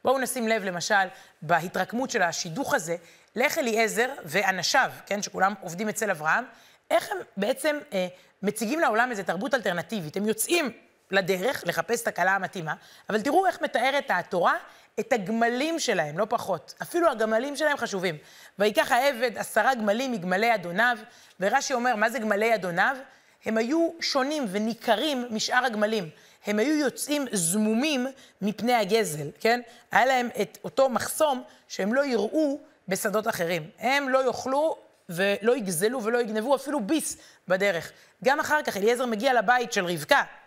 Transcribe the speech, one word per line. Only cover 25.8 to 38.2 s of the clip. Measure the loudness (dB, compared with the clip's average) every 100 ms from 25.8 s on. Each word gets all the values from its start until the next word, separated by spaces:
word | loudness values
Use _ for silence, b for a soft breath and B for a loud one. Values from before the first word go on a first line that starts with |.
| 0 0 -4 -12 b b -4
הם | 0
היו | 2 2
יוצאים | 0 -2 -4 -2 0
זמומים | -2 0 0 2 2 0 0 -2 -8 B _
מפני | -6 -2 0
הגזל, | 2 2 2 0 -4 -8 -2
כן? | 0 0 -2 B B
היה | 2 4
להם | 2 0 -2
את | -4 -4
אותו | -4 2 2
מחסום | 2 -4 0 0 0 -6 B _
שהם | -4 0
לא | 0 2
יראו | 0 0 2 0 0 B B -6
בשדות | -2 0 0 -2
אחרים. | -2 -2 -2 -6 -4
הם | 0 0 2
לא | 2 2
יאכלו | -2 -2 0 0 -2 -12 _ -10
ולא | 0 0 2 2 2
יגזלו | 0 0 0 0
ולא | -2 0
יגנבו | 0 -2 0 0
אפילו | 0 -4
ביס | 0 -2 -2 -10 B B -2
בדרך. | 2 2 0 -6 b b _